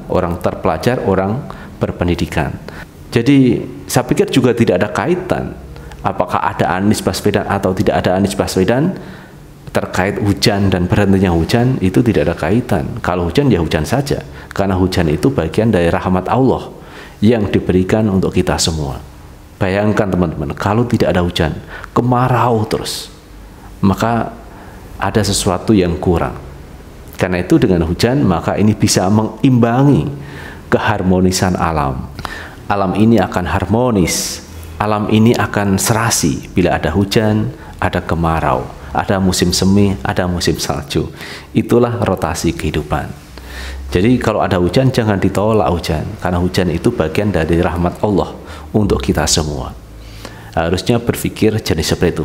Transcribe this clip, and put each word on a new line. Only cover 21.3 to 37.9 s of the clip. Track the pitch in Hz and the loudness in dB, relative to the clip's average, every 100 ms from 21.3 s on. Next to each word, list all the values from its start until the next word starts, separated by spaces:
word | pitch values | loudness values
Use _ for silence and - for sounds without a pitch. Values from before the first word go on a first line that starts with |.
| - 78 - - - - | 0 -2 -4 -10 -16 -6
kemarau | - 123 123 127 123 120 113 104 | -2 0 2 2 2 2 0 0
terus, | - - - - - - - - - - - | -4 -6 -10 -12 -18 -20 -20 -20 -20 -20 -2
maka | 98 92 113 117 - - - - - - - - | 0 2 0 0 -4 -10 -18 -20 -20 -20 -18 -6
ada | 98 110 | -2 0
sesuatu | 98 98 104 90 - 107 | 0 0 0 0 2 4
yang | 87 85 | 2 0
kurang. | - 82 65 65 - - - - - - - - | 0 0 0 -6 -14 -18 -18 -20 -20 -20 -16 -4
Karena | 92 90 | -2 -2
itu, | 87 165 | 2 2
dengan | 113 87 82 | 4 2 2
hujan, | 85 117 139 | 2 2 2
maka | 120 82 - 90 | 2 2 0 2
ini | 104 | 2
bisa | 104 104 - 92 | 4 2 2 4
mengimbangi | 107 110 - 139 123 117 120 143 110 69 - - - - - - | 4 2 2 2 4 4 4 4 4 2 -6 -12 -14 -14 -16 -2
keharmonisan | 120 - 104 92 92 92 92 95 90 | 0 0 0 2 4 4 2 0 0
alam. | 82 78 69 64 - - - - - - - | 0 0 -2 -4 -8 -10 -12 -12 -14 -10 -4
Alam | 101 95 92 | 0 0 2
ini | 110 113 | 4 4
akan | 92 92 85 | 4 0 -2
harmonis, | 90 92 110 127 104 82 - - - - - - - | -2 0 2 2 2 2 0 -6 -8 -12 -16 -12 -4
alam | 104 104 104 | -2 0 2
ini | 110 113 123 | 4 4 4
akan | 107 107 101 95 | 0 0 0 2
serasi | - 110 113 - 82 64 - - | 2 0 0 0 0 -2 -4 0
bila | 87 73 | 2 2
ada | 78 85 | 0 0
hujan, | 98 120 110 107 117 - - - | 2 2 2 2 -2 -6 -14 -4
ada | 95 | -2